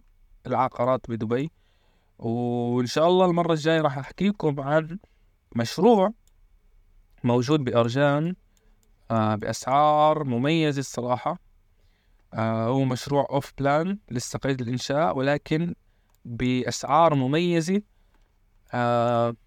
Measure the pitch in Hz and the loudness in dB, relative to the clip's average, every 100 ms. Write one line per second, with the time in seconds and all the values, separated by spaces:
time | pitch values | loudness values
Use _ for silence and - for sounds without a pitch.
0 | - _ _ - - 117 131 - 123 127 | -14 _ _ -20 -4 -2 -2 -2 0 -2
1 | - 113 110 120 156 - _ _ _ _ | -4 -6 -2 -2 -4 -10 _ _ _ _
2 | _ _ 113 120 120 120 120 123 123 151 | _ _ -6 -4 -2 -2 -2 0 0 2
3 | 165 185 180 170 165 160 151 165 151 139 | 4 4 4 2 0 0 2 2 0 -2
4 | 131 - 190 202 156 143 139 156 156 180 | -10 -2 -2 0 -2 -2 0 0 0 -10
5 | - _ _ _ _ 117 117 - 220 220 | -16 _ _ _ _ -6 -4 2 4 6
6 | 190 - _ _ _ _ _ _ _ _ | 4 -2 _ _ _ _ _ _ _ _
7 | _ _ 120 120 123 156 123 117 117 127 | _ _ 0 2 2 0 2 2 2 2
8 | 143 143 165 185 _ _ _ _ _ _ | 2 2 -2 -6 _ _ _ _ _ _
9 | _ 113 110 104 - 113 - 139 151 151 | _ 0 0 -2 -4 -6 0 2 4 4
10 | 151 156 139 120 139 165 151 139 131 - | 4 2 -2 -2 0 2 0 -2 -6 -6
11 | 123 123 147 180 - _ _ _ _ _ | -4 -2 -4 -8 -12 _ _ _ _ _
12 | _ _ _ - 113 113 113 135 131 127 | _ _ _ -4 -2 0 0 0 0 -2
13 | - 143 131 139 - - 139 147 175 202 | -2 -2 0 -2 -6 -4 0 0 0 -6
14 | - 127 - 123 135 135 117 127 - 139 | -8 -8 -8 -6 -4 -4 -4 -6 -2 0
15 | 175 151 135 147 - 156 175 - _ _ | 0 0 -2 -2 -2 -2 -2 -6 _ _
16 | _ _ - 117 127 127 120 - 127 147 | _ _ -14 -4 -2 0 -2 -6 0 4
17 | 165 143 127 156 175 170 160 196 - _ | 4 4 0 0 2 0 0 -2 -4 _
18 | _ _ _ _ _ _ _ 123 120 120 | _ _ _ _ _ _ _ -4 0 2
19 | 117 117 117 117 | 2 2 0 -4